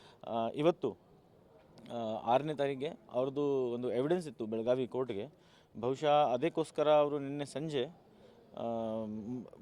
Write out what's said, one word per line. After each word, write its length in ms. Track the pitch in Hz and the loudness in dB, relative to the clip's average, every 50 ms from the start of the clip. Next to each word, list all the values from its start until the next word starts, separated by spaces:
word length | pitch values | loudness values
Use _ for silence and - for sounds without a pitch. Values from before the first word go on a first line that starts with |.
| - - - - - | -20 -20 -20 -16 -10
ಆ, 220 | - 110 117 113 113 | -6 -2 -2 -2 -2
ಇವತ್ತು, 480 | - 143 147 170 180 - - 117 92 - _ _ - _ _ _ _ _ _ _ _ - - - - - - - 120 | -2 2 2 2 2 2 -2 -4 -4 -4 _ _ -20 _ _ _ _ _ _ _ _ -20 -20 -20 -20 -20 -16 -10 -8
ಆ, 20 | 117 117 110 110 107 - | -6 -4 -4 -4 -4 2
ಆರನೇ 320 | - 123 131 143 156 151 | 4 4 4 4 2 -2
ತಾರೀಕಿಗೆ 360 | 127 143 139 139 131 135 160 - - - - | -2 -2 -2 -2 -4 -6 -8 -8 -10 -16 -6
ಅವ್ರದ್ದು 600 | 117 123 131 139 135 143 147 143 139 135 127 120 120 | -2 0 0 0 0 0 0 2 2 2 2 0 -2
ಒಂದು 200 | 120 123 123 104 | -2 -2 -2 0
ಎವಿಡೆನ್ಸ್ 360 | 123 131 151 175 185 170 151 | 0 2 2 2 0 -2 -6
ಇತ್ತು 180 | 117 - 117 | -8 -8 -6
ಬೆಳಗಾವಿ 400 | 107 110 110 113 120 123 131 127 | -4 -4 -2 2 2 2 2 2
ಕೋರ್ಟ್‌ಗೆ. 420 | 110 - 127 131 120 110 98 110 147 - _ _ _ - - _ _ - 107 | -4 -2 -4 -4 -2 -4 -6 -6 -8 -12 _ _ _ -20 -20 _ _ -12 -4
ಬಹುಶಃ 260 | 110 123 135 131 156 | -2 -2 -2 0 4
ಅದಕ್ಕೋಸ್ಕರ 880 | 147 147 147 147 117 123 123 143 165 - 165 156 - - - 147 147 151 | 4 6 6 6 6 4 2 0 0 0 0 -4 -4 0 0 4 6 6
ಅವರು 260 | 147 147 147 147 147 | 6 6 4 2 -2
ನಿನ್ನೆ 260 | 139 139 143 147 143 | -4 -4 -6 -6 -6
ಸಂಜೆ, 400 | 131 - 135 156 160 147 135 120 | -6 -6 -6 -6 -2 -2 -2 -2
ಆ, 40 | 156 - - - - - - - - - - - - - - 113 117 117 113 113 110 110 113 110 | -2 -6 -16 -20 -20 -20 -20 -20 -20 -20 -20 -20 -18 -10 -6 -4 -4 -4 -2 -4 -4 -4 -4 -6
ಮ್, 400 | 107 107 110 101 113 123 127 95 - - - | -6 -8 -8 -8 -8 -8 -8 -10 -12 -16 -20